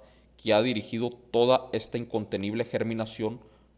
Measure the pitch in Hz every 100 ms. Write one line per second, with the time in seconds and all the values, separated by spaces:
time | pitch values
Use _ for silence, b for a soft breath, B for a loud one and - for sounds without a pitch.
0 | b b b _ 110 104 123 123 104 113
1 | 120 120 - 117 120 127 - 113 - 120
2 | 117 113 104 101 101 110 117 113 113 113
3 | 110 - 107 123 - b b